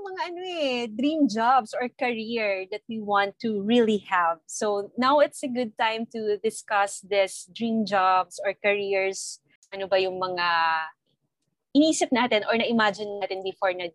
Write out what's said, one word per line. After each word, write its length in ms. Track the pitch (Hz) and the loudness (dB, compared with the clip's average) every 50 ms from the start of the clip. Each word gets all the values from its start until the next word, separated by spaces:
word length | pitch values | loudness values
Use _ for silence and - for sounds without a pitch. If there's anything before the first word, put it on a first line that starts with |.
| 392 | -10
mga 140 | 381 381 359 | -10 -8 -8
ano 180 | 320 359 339 349 370 | -8 -8 -8 -8 -8
eh, 400 | 370 349 330 285 262 247 240 240 | -8 -4 -2 -2 -2 -2 -4 -4
dream 400 | 220 214 233 262 294 320 311 277 | -6 -4 -2 -2 0 2 2 2
jobs 480 | 208 208 226 226 240 269 254 214 - - | 2 2 2 2 4 4 4 2 0 -4
or 160 | 247 247 240 | -6 -6 -6
career 720 | - - 269 240 233 226 220 226 233 226 214 202 196 185 190 185 | -4 -4 -4 -2 -2 -4 -6 -4 -4 -2 0 0 -2 -2 -4 -8
that 160 | 208 208 - | -10 -10 -10
we 160 | - 220 220 | -10 -10 -8
want 320 | 208 202 202 202 202 202 - - | -2 0 2 2 2 0 -2 -4
to 160 | - 226 214 202 | -4 -2 -2 -2
really 480 | 196 214 240 240 226 220 214 190 - | 0 4 4 4 6 4 2 0 0
have. 320 | - 190 180 170 165 170 160 _ | 0 0 2 2 2 0 -2 _
So 480 | - - - 220 208 202 202 202 - - | -12 -8 -4 -2 -2 -2 -2 -4 -6 -2
now 240 | 233 254 269 294 294 | 0 2 4 6 6
it's 240 | 294 - - - | 4 4 2 -4
a 80 | 302 254 | -8 -4
good 240 | 240 247 247 214 - | -2 -2 -4 -4 -2
time 320 | - 233 220 220 226 233 - - | -2 -2 0 0 -2 -6 -8 -8
to 240 | 226 214 208 208 190 | -4 -2 -2 -2 0
discuss 640 | - 220 - - - - 214 196 202 202 - - | -2 -4 -4 -4 -6 0 2 2 2 2 -2 -8
this 480 | - 180 202 196 190 190 - - - 180 | -6 0 2 2 2 0 -2 -10 -16 -16
dream 320 | 175 - 233 233 226 220 | -8 -6 -4 -2 0 0
jobs 560 | 214 185 208 190 185 185 185 185 180 180 - - | 0 2 2 4 4 4 4 4 2 -2 -6 -6
or 160 | 196 202 190 | -4 -4 -4
careers. 880 | - - 208 202 202 202 196 196 190 190 196 190 - - - - - _ _ _ _ _ _ 196 | 0 0 0 0 0 0 0 0 0 0 -2 -4 -6 -10 -12 -14 -16 _ _ _ _ _ _ -10
Ano 160 | 196 190 185 | -10 -2 0
ba 80 | 196 190 | 2 2
yung 160 | 190 185 185 | 2 0 -2
mga 320 | 185 185 185 180 175 175 175 170 165 165 165 165 160 160 160 - _ _ _ _ _ _ _ _ _ _ _ _ _ _ _ - | -2 -4 -4 -2 -2 0 2 2 2 2 0 0 -2 -4 -8 -12 _ _ _ _ _ _ _ _ _ _ _ _ _ _ _ 4
inisip 400 | 277 311 320 302 - 349 - 254 | 4 4 4 4 2 0 2 2
natin 320 | 226 247 240 226 208 - | 2 2 2 2 0 2
or 80 | - 233 | 0 0
na-imagine 640 | 233 208 226 233 226 214 208 196 208 214 208 202 202 | 0 0 0 2 2 2 2 0 -2 -8 -10 -6 -6
natin 240 | 190 190 190 190 | -6 -6 -6 -6
before 320 | 190 190 185 _ 202 185 180 | -6 -8 -4 _ -2 -2 -2
na 160 | 180 175 170 | -4 -8 -10